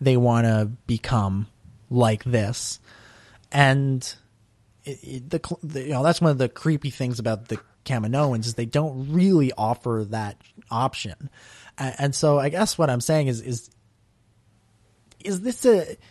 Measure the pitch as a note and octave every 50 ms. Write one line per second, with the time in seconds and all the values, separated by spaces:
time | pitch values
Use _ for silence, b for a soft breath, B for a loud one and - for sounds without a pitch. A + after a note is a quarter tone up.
0 | C3+ C3 B2+ B2 B2 A#2+ A#2 A#2 A#2 A2+ A2 G#2+ G#2+ G#2+ A#2+ - - - A#2 A2+
1 | - - C3 A2+ G2+ F#2+ F#2+ G2 G#2 - _ _ _ - - - _ - B2 B2
2 | A#2+ A2 A2 - - B2 A#2+ A2 G#2 G2+ A#2 - - - - - B B B B
3 | B B B B B B B B B - - C#3+ C#3 C3+ C3+ C#3 C#3 C3+ C3+ B2+
4 | - - - _ _ _ _ _ _ _ _ _ _ _ _ _ - D3 C3+ -
5 | - C3 C3 B2+ B2 D#3 E3+ D#3+ - - F3 - - D3 D3+ C3+ B2+ D3 C#3+ B2+
6 | C#3 C#3+ - - E3+ D#3 C#3+ B2+ C3 A#2 - - - D#3 D#3 C#3 - C#3 - -
7 | C3 B2 A#2+ A2 A2 A#2 A2 G2+ A#2 - A2 - - _ _ _ - - C3 A#2
8 | G#2+ A2 B2+ C#3+ D3+ C#3 B2 A2+ A2 A#2 A2+ - A#2 A#2 - C#3+ D#3 D#3 C3 C3
9 | C3+ C#3 D#3 F3 F#3 G3 F#3+ D#3 C#3 C3 - - G#2+ A2 A#2+ - - B2 A#2 A2
10 | G#2+ G2+ A2 A2 G#2+ G#2 G2+ _ _ _ _ - - - A2+ A2+ C3 C3 - -
11 | - G#2 E2 - C#3+ - B B B B B B B B B - C3+ C3 - -
12 | C#3+ C#3+ C3 - D#3+ D3+ D3 C#3+ C3+ D3 D#3 F3+ G#3+ - - - D#3+ C#3 B2 A#2+
13 | - - D#3 D#3 C#3+ C3 A#2+ A2+ - B2+ B2 A#2 - - _ _ _ _ _ _
14 | _ _ _ _ _ _ _ _ _ _ _ _ _ _ _ _ _ _ _ _
15 | _ _ - _ - G3+ G3 F3+ G3+ B3+ A#3+ - - B3 A3 F#3 D#3 D#3 - _
16 | b b